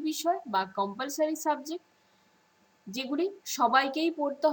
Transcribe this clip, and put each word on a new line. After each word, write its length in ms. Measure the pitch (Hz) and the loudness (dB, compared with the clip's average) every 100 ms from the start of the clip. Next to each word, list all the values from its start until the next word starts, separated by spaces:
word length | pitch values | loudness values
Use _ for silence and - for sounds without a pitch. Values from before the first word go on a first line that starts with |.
| 311 | -4
বিষয় 300 | 311 330 381 247 | -2 0 -2 0
বা 80 | 196 190 - | -2 -2 -2
কম্পালসারি 600 | 196 202 277 285 311 311 311 | -4 -2 -6 0 0 0 -2
সাবজেক্ট, 400 | 285 285 349 _ _ _ _ _ _ _ _ _ _ - | -2 -4 -10 _ _ _ _ _ _ _ _ _ _ -10
যেগুলি 380 | 226 262 294 381 - - - | -8 -4 0 -2 -4 -8 2
সবাইকেই 540 | 233 262 277 311 330 320 | 6 6 4 0 0 0
পড়তে 280 | 285 277 311 | -4 2 2